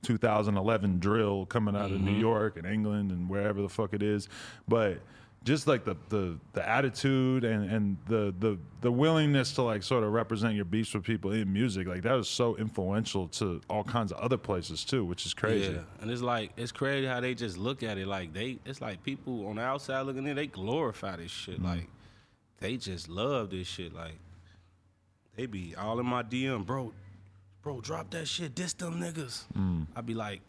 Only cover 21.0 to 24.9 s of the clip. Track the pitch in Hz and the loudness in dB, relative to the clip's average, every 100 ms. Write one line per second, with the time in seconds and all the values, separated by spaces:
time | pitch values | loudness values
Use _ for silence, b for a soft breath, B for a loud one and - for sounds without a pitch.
21 | 98 90 85 - - 90 90 87 87 - | -8 -8 -10 -10 -8 -4 -2 -2 -6 -14
22 | b b b b _ _ 95 123 101 90 | b b b b _ _ -6 -4 -6 -8
23 | 85 87 120 139 104 92 92 - 85 80 | -8 -2 0 0 -2 -6 -6 -8 -10 -10
24 | 82 80 - b b b b b _ | -12 -14 -20 b b b b b _